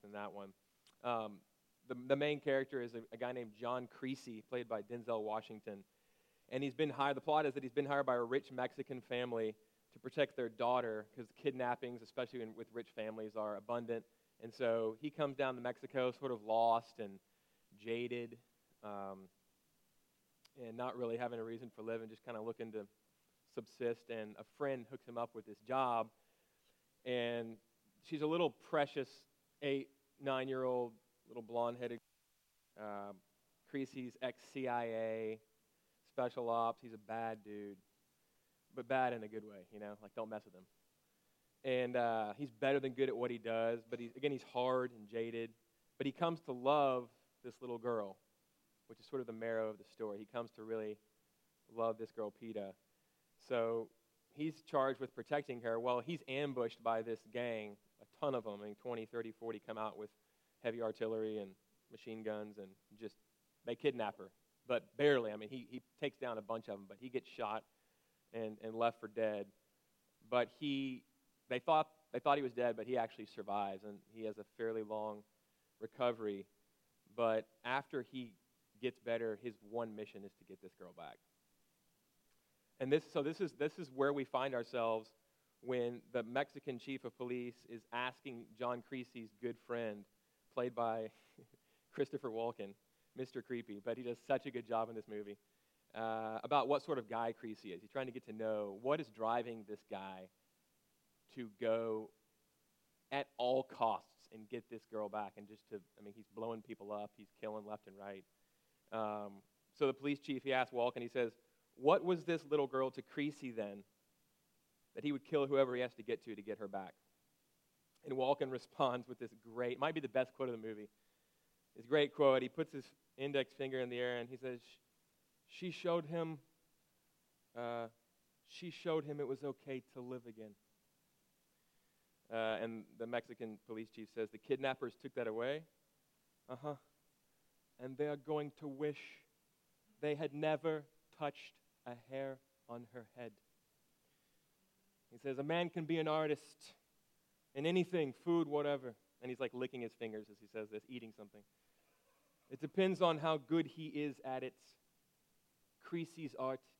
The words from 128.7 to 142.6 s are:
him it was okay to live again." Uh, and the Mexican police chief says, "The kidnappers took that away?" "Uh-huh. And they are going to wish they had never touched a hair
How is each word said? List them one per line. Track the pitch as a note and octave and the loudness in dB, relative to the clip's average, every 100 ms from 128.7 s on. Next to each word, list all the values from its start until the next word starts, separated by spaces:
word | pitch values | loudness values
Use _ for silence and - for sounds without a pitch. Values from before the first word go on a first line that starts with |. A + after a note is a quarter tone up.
| - F3 D#3+ D3 | -6 0 0 0
him | D3 | -2
it | C3 | -2
was | C3+ | -2
okay | C#3+ C3 C#3+ C3 - | -4 -6 -6 -8 -8
to | B2+ | -12
live | B2 B2+ A#2+ | -8 -10 -10
again." | A2 G#2+ G2+ _ _ _ _ _ _ _ _ _ _ _ _ _ _ _ _ - | -14 -16 -18 _ _ _ _ _ _ _ _ _ _ _ _ _ _ _ _ -6
Uh, | A2+ A2 G2 | 0 0 0
and | A2+ A2+ - A2+ | -4 -6 -12 -10
the | A#2 | -4
Mexican | A#2+ A#2+ A#2 A2+ G#2+ - | -4 -6 -10 -10 -10 -10
police | A2 A2+ | -10 -10
chief | - G#2+ | -14 -10
says, | A2+ G#2+ | -6 -6
"The | G#2+ | -6
kidnappers | - C#3 C3 B2+ D3 - | -2 0 0 -2 -4 -6
took | C#3 | -8
that | B2+ A2+ | -4 -2
away?" | A2 B2+ D#3 E3 _ _ _ _ _ _ _ - | 0 -2 -2 -8 _ _ _ _ _ _ _ -14
"Uh-huh. | B2+ D3 C#3 _ _ _ _ _ _ _ _ _ - | -8 -6 -8 _ _ _ _ _ _ _ _ _ -12
And | B2+ C3 | -6 0
they | D3 | 0
are | C#3+ | 0
going | D#3 D3+ D3 - | -2 -2 -2 -6
to | D3 | -8
wish | C3+ D3+ C#3+ - - _ _ _ _ _ _ _ _ | -2 0 -2 -10 -18 _ _ _ _ _ _ _ _
they | D3+ | 0
had | D3 D3+ | 2 -2
never | D3 D#3 D3+ D#3+ D#3 C#3+ _ _ - | 2 2 4 2 0 -4 _ _ -4
touched | D3 - - - _ _ B2 | -4 -4 -14 -20 _ _ -12
a | A#2+ A#2 | -12 -8
hair | C3+ C3+ C3 _ _ | -4 -4 -6 _ _